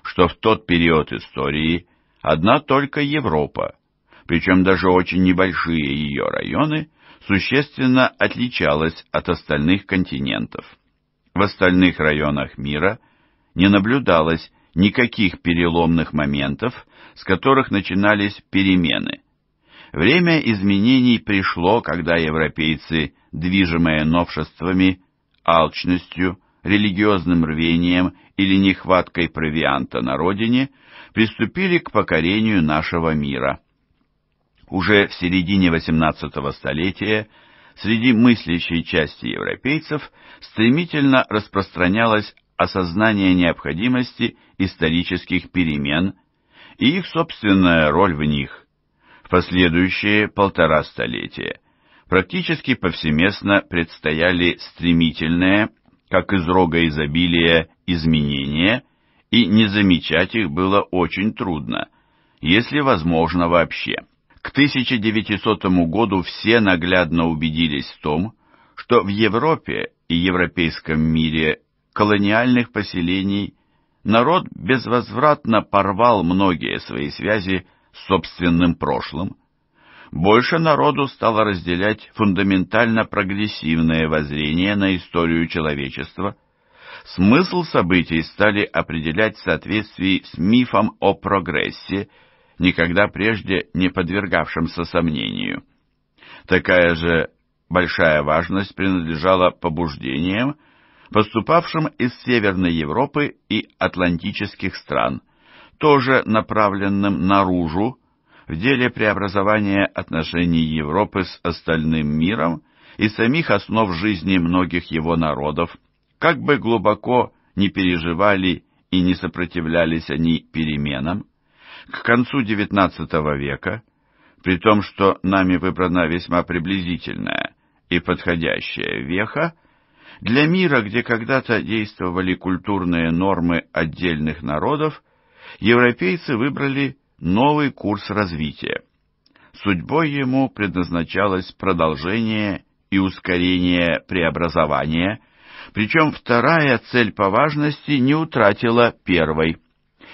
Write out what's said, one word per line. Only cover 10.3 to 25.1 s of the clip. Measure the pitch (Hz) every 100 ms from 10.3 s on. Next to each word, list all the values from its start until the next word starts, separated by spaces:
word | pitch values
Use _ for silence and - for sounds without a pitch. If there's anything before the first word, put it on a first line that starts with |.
| 50 55 - - - _ _ _ _ _
В | -
остальных | 101 - 92 90 90 78
районах | 78 76 73 71 67 -
мира | 69 73 92 117 _ _ _ _ _
не | - 98
наблюдалось | 101 101 135 104 85 80 82 - _ _
никаких | 80 101 117 117 - 95 -
переломных | 87 85 87 82 82 82 76
моментов, | 73 71 71 69 71 120 - - _ - -
с |
которых | - 95 139 135 131
начинались | 101 92 98 104 104 101 - _
перемены. | 95 95 92 80 50 50 - _ _ _ _ _ - -
Время | - 90 170 170 160
изменений | - 104 98 98 113 131 123 113
пришло, | - 98 95 - 87 113
когда | - 82 80 85
европейцы, | 80 78 76 76 78 76 - 80 73 - _
движимые | 73 87 95 90 82 82 78
новшествами, | 78 85 85 - 78 - 85 92 92 92 _